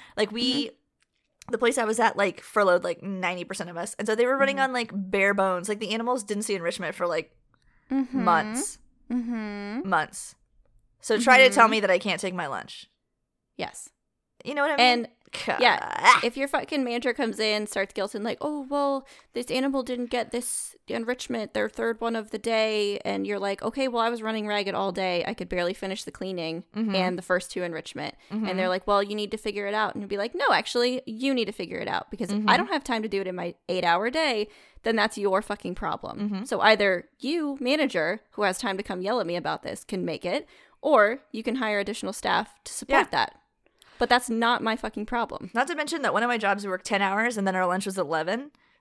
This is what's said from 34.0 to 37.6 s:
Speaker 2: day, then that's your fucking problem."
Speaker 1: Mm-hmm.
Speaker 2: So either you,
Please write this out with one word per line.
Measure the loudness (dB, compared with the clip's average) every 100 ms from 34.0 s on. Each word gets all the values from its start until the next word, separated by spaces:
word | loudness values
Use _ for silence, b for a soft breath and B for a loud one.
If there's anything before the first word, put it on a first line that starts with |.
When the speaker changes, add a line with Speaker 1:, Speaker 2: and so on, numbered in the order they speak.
| 2
Speaker 2:
day, | 0 0 0 -4 b b b
then | 0 2
that's | 0 0
your | 0 2
fucking | 0 -6 -6 -6
problem." | -4 -4 -6 -6
Speaker 1:
Mm-hmm. | -4 -4
Speaker 2:
So | -4 4
either | 6 6 4 2 -4 _
you, | -4 -2 -4 -4